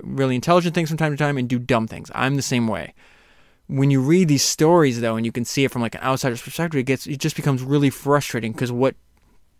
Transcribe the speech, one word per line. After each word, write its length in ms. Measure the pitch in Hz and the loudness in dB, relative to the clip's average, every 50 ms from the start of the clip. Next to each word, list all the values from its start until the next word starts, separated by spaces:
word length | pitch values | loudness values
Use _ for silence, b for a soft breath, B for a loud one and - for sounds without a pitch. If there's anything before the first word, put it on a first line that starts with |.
really 320 | - 123 131 135 135 131 127 | -10 -8 -4 -2 0 0 0
intelligent 400 | 123 - 165 175 180 170 175 156 | 0 2 4 4 4 4 2 0
things 140 | 175 165 151 | -2 -2 -2
from 100 | 160 151 | -2 -2
time 140 | 160 151 | -2 -2
to 60 | 147 139 | 0 0
time 200 | 151 143 143 135 | 0 0 0 0
and 120 | 123 120 | -2 -2
do 100 | 131 120 | -2 -2
dumb 260 | 123 - 127 113 110 | 0 0 0 0 0
things. 240 | 110 - - - - - | -2 -6 -10 -14 -10 -6
I'm 200 | - 123 131 139 | -2 -2 0 0
the 60 | 139 | 0
same 240 | 127 - 131 123 117 | 0 0 0 0 0
way. 280 | 113 101 85 - - - b b b b b b b b b b b b b b - | 0 -2 -4 -6 -10 -14 b b b b b b b b b b b b b b -4
When 240 | 139 135 139 139 | -2 2 2 4
you 80 | 139 135 | 4 2
read 300 | 127 139 165 185 185 156 | 4 4 4 4 6 4
these 120 | 147 131 | 4 2
stories, 600 | - - - - 151 160 175 175 156 135 117 120 | 2 0 0 2 4 6 6 6 6 4 2 0
though, 160 | 117 113 113 110 | -2 -2 0 0
and 80 | 113 | -2
you 80 | 117 - | -2 -4
can 100 | 127 120 | -4 -6
see 220 | - - 139 135 | -4 0 0 0
it 60 | 120 | 0
from, 100 | - 127 | 0 -2
like, 140 | 117 110 - | -4 -4 -4
an 60 | - | -4
outsider's 400 | - 131 135 131 - 135 117 120 | -4 -2 -2 -2 -2 -2 -4 -4
perspective, 380 | - 143 - - 165 170 160 139 | -8 -10 -6 -6 -4 -2 -2 -2
it 60 | 123 | -2
gets, 220 | 131 131 127 - - | -2 -2 -4 -4 -6
it 120 | 143 135 | -6 -4
just 160 | - 156 - | -4 -4 -4
becomes 260 | - - 147 135 123 | -2 0 0 0 0
really 280 | 127 131 143 147 143 139 | 0 0 0 2 2 2
frustrating 640 | - - - 139 147 143 139 - - 120 110 110 113 | 0 0 0 2 2 2 2 0 -6 -6 -6 -6 -4
'cause 180 | - 131 120 | -4 -4 -2
what, 240 | 123 120 127 131 - - _ _ _ _ _ _ _ _ _ _ _ _ | 0 0 0 0 0 -4 _ _ _ _ _ _ _ _ _ _ _ _